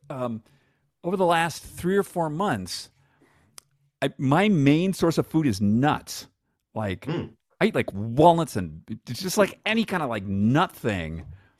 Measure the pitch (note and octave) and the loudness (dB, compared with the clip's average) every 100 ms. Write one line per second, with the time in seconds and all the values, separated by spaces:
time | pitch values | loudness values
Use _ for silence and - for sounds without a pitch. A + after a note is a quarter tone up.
0 | - C#3 B2 A2 - _ _ _ _ _ | -14 -8 -6 -8 -12 _ _ _ _ _
1 | F3 F#3+ F3+ E3 E3 - - - F3 G3 | -4 0 2 4 0 -4 -14 -6 0 0
2 | F#3+ F3+ D#3+ D3+ G3+ A2+ F#2 - - _ | 0 -4 -4 -2 -2 -2 -4 -10 -14 _
3 | _ _ _ _ _ - - _ _ _ | _ _ _ _ _ -20 -20 _ _ _
4 | C#3+ - C3+ D#3 G#3 F3+ C#3 D3+ F#3+ - | -6 -2 0 4 4 4 6 4 2 2
5 | E3+ D#3+ C3 D#3 D3 G2 G2+ A2 D3 B2 | 2 2 0 0 2 2 2 4 2 0
6 | - - - _ _ _ _ A2+ G#2 F2+ | -4 -14 -16 _ _ _ _ -8 -6 -6
7 | C3+ D3 - - _ - A3 D3+ - G2 | -6 -6 -8 -14 _ -2 0 0 -4 -6
8 | A2+ A#2+ E3+ E3 D#3+ G#2 F2 D#2 - A2 | -4 4 6 6 2 -4 -6 -8 -14 -14
9 | - B2 F#3 G#3 F#3+ - G3+ A3+ A3 F#3 | -12 -10 -4 2 0 0 -2 -2 -2 -2
10 | C#3+ A2 G2 G2 G#2+ C#3+ F3+ - B2+ G2 | -4 -4 -4 0 2 2 0 -2 -4 -4
11 | D#2+ D#2+ - - _ _ | -6 -10 -12 -18 _ _